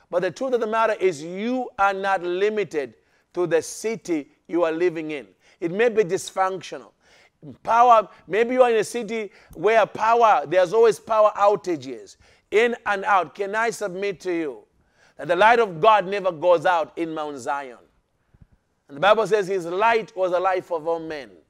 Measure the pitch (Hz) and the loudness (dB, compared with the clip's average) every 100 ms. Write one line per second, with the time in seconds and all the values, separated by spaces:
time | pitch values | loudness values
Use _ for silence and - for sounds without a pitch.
0 | - 175 180 - 262 240 220 226 220 208 | -6 -4 -2 -4 -2 -2 0 0 0 2
1 | 185 143 165 185 226 254 247 - 196 190 | 0 -2 -8 -6 -4 -4 -4 0 0 0
2 | 196 190 175 180 208 214 175 156 127 - | -2 -2 -2 0 0 -2 -4 -4 -6 -10
3 | _ _ _ 175 175 160 - - 220 220 | _ _ _ -4 0 0 0 -8 -6 -6
4 | - 160 135 _ - 165 165 160 180 160 | -4 -6 -6 _ -4 -2 0 0 -2 -2
5 | 156 147 98 _ _ - 175 190 240 214 | -8 -10 -12 _ _ -10 -6 0 0 2
6 | 175 185 - 190 190 185 - 143 107 _ | -2 -2 -6 -4 -4 -4 -12 -16 -18 _
7 | _ _ _ _ 147 - 196 233 247 226 | _ _ _ _ -20 -12 0 4 6 6
8 | 190 - - 196 233 254 247 220 185 240 | 4 -8 -4 -2 2 4 4 2 -2 -4
9 | 208 226 202 _ _ - 196 226 185 - | -6 -8 -8 _ _ -2 2 4 2 0
10 | 220 233 220 170 147 185 180 220 233 - | 0 4 4 4 2 0 2 4 4 2
11 | - 220 208 190 208 202 185 156 131 113 | -2 2 2 4 2 2 -2 -8 -8 -14
12 | 98 _ _ _ - 208 240 233 208 202 | -16 _ _ _ -2 0 0 -2 -4 -4
13 | 196 196 156 - 196 220 233 185 208 180 | 2 0 0 -6 -6 -2 -4 -4 -8 -6
14 | 202 185 185 170 151 107 _ _ _ _ | -6 -6 -6 -4 -6 -10 _ _ _ _
15 | _ - 147 175 214 240 220 165 220 214 | _ -10 -2 4 4 4 0 2 4 4
16 | 180 202 185 156 175 170 170 170 151 - | 2 -4 -4 0 2 2 2 0 -2 -6
17 | 165 156 151 139 123 143 135 110 85 _ | -8 -6 -10 -10 -8 -8 -10 -18 _ _
18 | _ _ _ _ _ _ _ _ - 139 | _ _ _ _ _ _ _ _ -16 0
19 | 185 214 190 214 180 190 170 180 226 226 | 4 4 4 0 0 -4 -4 0 2 0
20 | 185 185 185 175 190 185 - 165 156 165 | -2 -4 -2 0 0 -2 -4 -6 -4 -4
21 | 160 151 113 87 | -6 -12 -14 -20